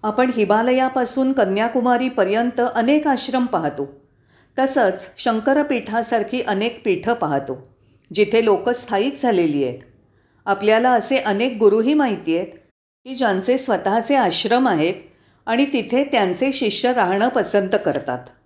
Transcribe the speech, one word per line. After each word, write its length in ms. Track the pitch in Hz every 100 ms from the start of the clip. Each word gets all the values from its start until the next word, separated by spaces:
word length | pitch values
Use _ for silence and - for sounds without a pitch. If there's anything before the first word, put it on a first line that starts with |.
आपण 280 | 214 208 254 240
हिमालयापासून 960 | 202 208 240 254 262 262 240 - 262
कन्याकुमारीपर्यंत 1300 | 269 196 196 233 240 240 240 262 254 190 214 240 240 247 -
अनेक 320 | 233 302 302
आश्रम 380 | 262 - 254 247
पाहतो, 480 | 185 156 135 143 - _ _ _ _ _ -
तसंच 500 | 262 269 214 185 - -
शंकरपीठासारखी 1200 | - 220 214 277 294 247 - 220 226 233 208 254
अनेक 400 | - 190 226 233 226
पीठं 280 | 180 220
पाहतो, 540 | 233 151 139 135 127 - _ _ _ _
जिथे 320 | 196 202 226 226
लोक 240 | 196 -
स्थायिक 440 | 240 - 202 240 277
झालेली 420 | 247 196 165 143
आहेत. 160 | 131 120 - _ _ _ _ _ -
आपल्याला 460 | 202 208 220 247
असे 260 | 247 226 262
अनेक 400 | - 202 247 226
गुरुही 340 | 214 214 226
माहिती 440 | 302 269 190 - 165
आहेत 100 | 185 - _ _ _ _ 254
की 100 | 262
ज्यांचे 420 | 247 190 190 262
स्वतःचे 580 | 262 196 196 214 226 277
आश्रम 520 | 208 - 202 240 262
आहेत 260 | 170 160 196 - _ _ _ -
आणि 200 | 233 277
तिथे 300 | 277 190 247
त्यांचे 480 | 277 254 190 180 269
शिष्य 420 | 269 226 - 247
राहणं 360 | 247 185 196 233
पसंत 460 | 247 190 202 190 208 -
करतात. 340 | 147 - 123 - _